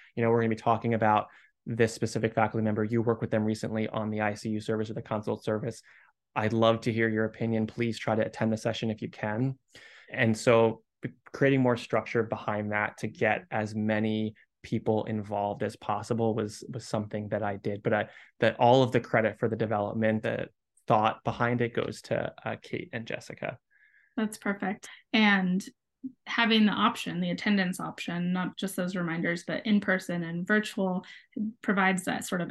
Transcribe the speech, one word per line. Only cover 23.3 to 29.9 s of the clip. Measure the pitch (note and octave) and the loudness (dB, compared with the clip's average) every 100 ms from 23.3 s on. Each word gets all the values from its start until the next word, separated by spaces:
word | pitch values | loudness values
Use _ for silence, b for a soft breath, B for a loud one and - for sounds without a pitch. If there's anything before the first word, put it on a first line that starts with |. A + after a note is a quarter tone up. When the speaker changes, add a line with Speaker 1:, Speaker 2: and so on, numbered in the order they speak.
| - - B2 _ b b b b b | -10 -8 -10 _ b b b b b
Speaker 2:
That's | G#3+ - | -4 -4
perfect. | G#3 G3 F#3+ G#3+ - B B | -6 -4 -6 -8 -12 B B
And | A3 G#3+ G3 F#3 F3+ - - _ _ C4 - - | 4 4 4 2 0 -4 -12 _ _ -16 -14 -4
having | - A3 A3 | 0 4 6
the | G#3+ | 4
option, | G3+ G#3+ - - E3+ | 4 0 0 -4 -4
the | F3+ | -2
attendance | F3 G#3+ G3+ F3+ F#3 | -2 2 2 2 -2
option, | D#3+ - - F3 F3 | -8 -8 -6 -4 -2
not | F3+ F3+ - | 0 -2 -4
just | F#3+ - | -6 -4
those | F3+ | -4
reminders, | F#3 E3+ E3+ E3+ E3+ | -2 -2 -2 -2 -2
but | - D#3+ A3 | -4 -4 2
in | G#3 | 2
person | G3 | 4